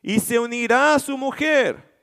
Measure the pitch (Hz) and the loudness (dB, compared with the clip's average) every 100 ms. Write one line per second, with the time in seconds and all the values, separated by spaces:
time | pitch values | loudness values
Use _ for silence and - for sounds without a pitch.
0 | - 214 - 233 233 240 233 233 294 294 | 0 -2 0 -2 -2 -6 0 2 4 2
1 | - 277 269 - 302 294 202 - _ _ | 0 -6 -6 -4 0 2 0 -4 _ _